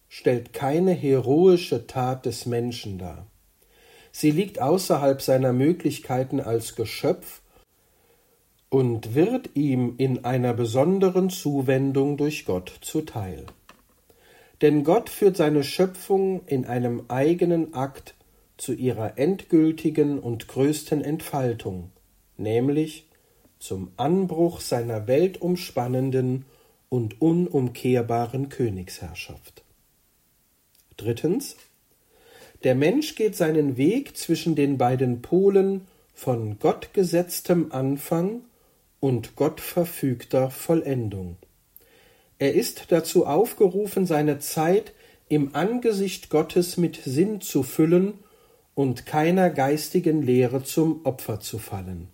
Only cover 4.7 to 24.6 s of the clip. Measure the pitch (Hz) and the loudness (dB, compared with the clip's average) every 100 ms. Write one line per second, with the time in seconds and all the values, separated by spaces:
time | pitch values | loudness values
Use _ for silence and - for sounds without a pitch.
4.7 | 185 - 151 139 135 - 131 131 123 143 | 2 2 2 2 2 2 2 4 2 2
5.7 | 180 151 - - 127 131 139 - 117 - | 2 -2 -4 -4 -4 -2 -4 -2 -2 -2
6.7 | - 107 - 143 180 - - _ _ _ | -6 -6 -2 -2 -2 -6 -20 _ _ _
7.7 | _ _ _ _ _ _ _ _ _ - | _ _ _ _ _ _ _ _ _ -2
8.7 | 135 123 113 113 131 202 254 - 143 147 | 2 2 0 -2 2 2 0 -4 -2 0
9.7 | 127 120 - 135 123 123 127 123 117 117 | 2 0 0 0 0 -2 0 0 0 0
10.7 | 131 156 190 185 180 185 - 147 139 131 | 2 2 4 2 2 0 -2 -2 0 2
11.7 | 131 139 135 139 143 147 151 - 92 92 | 2 2 0 0 0 -2 -4 -4 -4 -6
12.7 | - - 156 156 117 95 71 - - _ | -16 -8 -6 -6 -8 -8 -10 -16 -20 _
13.7 | _ _ _ _ _ _ _ _ - 151 | _ _ _ _ _ _ _ _ 0 2
14.7 | 147 143 220 - - 202 180 151 151 139 | 4 4 2 0 2 2 4 2 2 0
15.7 | - 185 - - 196 190 185 - 135 123 | 0 0 -2 -2 0 0 -2 -4 -4 -2
16.7 | 123 120 120 - 127 147 175 175 170 156 | -2 -2 -4 -4 0 2 2 2 0 -2
17.7 | 127 135 - - - _ _ _ - - | -4 -6 -8 -20 -20 _ _ _ -12 -8
18.7 | 117 127 107 110 - 151 190 - 160 156 | -2 -2 -2 -4 -2 0 -2 2 4 4
19.7 | 156 160 151 147 139 120 113 - 127 143 | 2 -2 0 0 0 -4 -8 -6 0 0
20.7 | 151 - 147 139 160 - 143 127 113 107 | 0 -2 -2 -2 -6 -4 -4 -2 -4 -6
21.7 | 92 90 _ _ _ _ - 107 117 135 | -10 -12 _ _ _ _ -8 -2 0 2
22.7 | 147 156 - - _ _ _ _ _ - | 0 -2 -6 -20 _ _ _ _ _ -12
23.7 | 95 92 - 135 190 180 160 170 170 | -10 -10 -4 0 2 0 0 0 -2